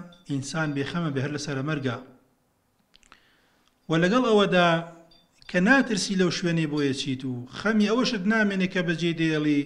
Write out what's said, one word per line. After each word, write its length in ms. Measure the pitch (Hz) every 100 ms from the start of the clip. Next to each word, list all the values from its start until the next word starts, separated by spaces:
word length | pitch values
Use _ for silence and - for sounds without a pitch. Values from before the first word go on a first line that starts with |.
| - - -
ئینسان 400 | 139 131 160 156 139
بێخەمە 340 | 135 175 165
بێ 80 | 135 135
هەر 60 | 147
لە 60 | -
سەرە 180 | 135 143
مەرگە. 280 | 151 127 117 - - _ _ _ _ _ _ _ _ _ - _ _ _ _ _ _ -
و 20 | 160
لەگەڵ 200 | 180 247 247
ئەوەدا 440 | 214 190 180 170 165 - - - - _ _ -
کە 100 | 180 196
ناترسی 480 | 269 240 208 - 190
لەو 160 | 180 -
شوێنەی 340 | 170 165 156
بۆیە 220 | 147 139 131
چیت 200 | 147 127 131
و 80 | 123 123 -
خەمی 320 | 202 220 202
ئەوەشت 340 | 233 214 220 185
نامێنێ 360 | 220 208 190 185
کە 80 | 190 170
بەجێ 260 | 160 170 165
دێڵی، 420 | 160 156 151 143